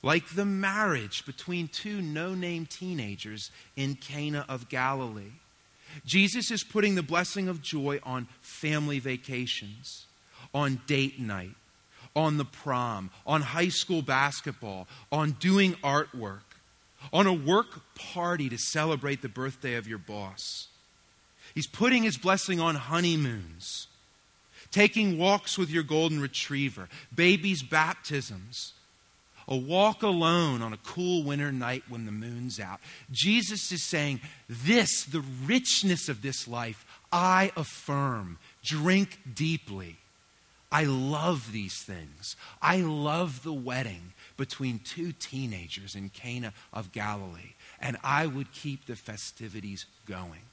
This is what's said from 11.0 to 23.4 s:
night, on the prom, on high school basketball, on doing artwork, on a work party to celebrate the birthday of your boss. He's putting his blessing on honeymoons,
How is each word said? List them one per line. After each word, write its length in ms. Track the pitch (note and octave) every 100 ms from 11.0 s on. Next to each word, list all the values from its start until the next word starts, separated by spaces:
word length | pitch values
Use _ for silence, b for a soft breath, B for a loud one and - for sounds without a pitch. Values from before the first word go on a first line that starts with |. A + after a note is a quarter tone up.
| C3+ C3
night, 360 | A#2 G2 F#2 - _ _ _ B B -
on 200 | D#3 D3
the 60 |
prom, 680 | C#3 - D3 B2+ A#2+ G#2 F#2+ B -
on 160 | D#3
high 280 | C3 D#3 F3
school 320 | - - E3+
basketball, 880 | C#3+ C3 C#3+ C#3 - G#2+ A2 F#2+ F2+ B B
on 220 | D3+ D3+
doing 420 | B2+ F3 G3 F#3+ F3
artwork, 640 | C#3+ C#3+ D3+ C3 G#2+ G2 - - _ _ _ - C#3
on 120 | E3 G3
a 80 |
work 600 | F3 C#3 G3 A3+ - - -
party 540 | - F3+ F3 F3 C3+
to 80 | A2+
celebrate 640 | - D#3 D#3 D3 C#3+ C#3
the 80 | B2+
birthday 460 | G#2 C3 C3+ C3 A#2+
of 120 | A2
your 100 | A2
boss. 680 | F2 G#2 G2 F#2+ - - - - _ _ _ _ _ _ B -
He's 120 | -
putting 360 | - A#3+ B3+
his 140 | A3 C3+
blessing 420 | F3+ F#3+ - F3
on 160 | E3 D3
honeymoons, 1120 | B2 E3 F3 E3 C#3 A2